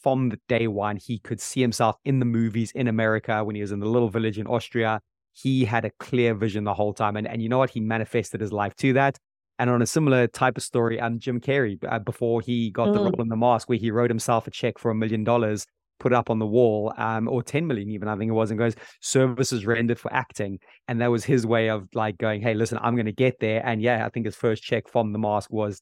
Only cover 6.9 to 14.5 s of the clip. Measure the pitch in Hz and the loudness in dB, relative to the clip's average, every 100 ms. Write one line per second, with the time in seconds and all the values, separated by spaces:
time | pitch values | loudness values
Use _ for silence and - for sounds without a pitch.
6.9 | 101 107 104 107 117 113 127 131 117 110 | 0 -2 -2 -4 -4 0 2 2 0 -2
7.9 | 113 110 120 - 101 104 104 101 - 139 | -2 -2 -2 -4 -6 -4 -2 -4 0 2
8.9 | 131 139 - _ _ _ - 123 123 113 | 4 2 0 _ _ _ -2 2 2 2
9.9 | 160 147 127 120 - 127 123 - 123 117 | 2 4 4 4 2 0 0 -4 -2 0
10.9 | 113 117 117 131 120 127 139 117 98 - | -2 -4 -4 -4 -4 0 0 0 -2 -4
11.9 | 117 104 - 117 117 113 120 113 95 117 | -4 -4 -2 0 0 0 -2 -2 0 2
12.9 | 208 196 180 113 113 120 113 - 120 113 | 2 2 0 -2 2 4 2 2 -2 0
13.9 | 110 120 113 - 117 - | 0 0 0 2 0 0